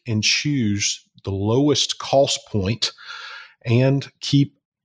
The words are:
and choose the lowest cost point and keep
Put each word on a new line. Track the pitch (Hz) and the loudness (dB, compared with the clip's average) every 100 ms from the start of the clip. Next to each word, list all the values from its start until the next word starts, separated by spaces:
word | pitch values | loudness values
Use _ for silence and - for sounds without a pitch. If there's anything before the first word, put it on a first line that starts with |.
| - | -4
and | 107 | -2
choose | 107 - 151 143 110 101 - - _ _ | 0 0 0 0 0 -2 -4 -6 _ _
the | - | -8
lowest | 98 104 120 147 139 - - | -4 0 2 2 2 0 -4
cost | - 135 139 - - | 0 2 2 0 -4
point | 110 95 113 - - - - - - - _ | -4 -2 -2 -4 -8 -16 -16 -16 -16 -20 _
and | - 117 131 139 - _ | 0 2 4 2 -2 _
keep | - 143 143 _ _ _ | 0 2 2 _ _ _